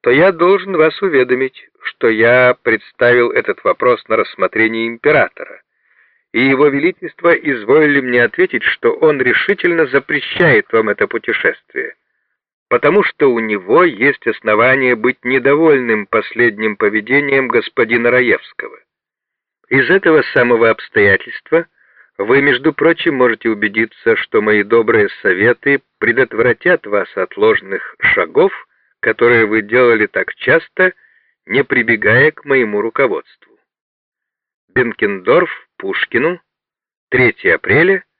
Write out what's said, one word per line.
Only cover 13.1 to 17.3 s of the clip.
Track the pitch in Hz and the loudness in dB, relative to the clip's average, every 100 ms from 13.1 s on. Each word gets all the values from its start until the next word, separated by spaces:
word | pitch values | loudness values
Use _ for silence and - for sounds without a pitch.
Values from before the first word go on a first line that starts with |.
| - 139 | 0 0
у | 117 | 0
него | 110 104 92 147 | -4 -6 0 2
есть | 180 104 139 135 117 | 2 0 -2 -2 -6
основания | - 110 107 123 135 127 117 | -4 -2 0 2 2 0 0
быть | 127 - | -2 -4
недовольным | 123 131 131 143 160 139 120 107 98 | -4 -2 0 2 4 2 0 -4 -2
последним | 110 - 113 120 104 110 101 | -4 -4 0 0 0 -6 -2
поведением | 104 107 107 139 143 | -2 -2 -2 -2 0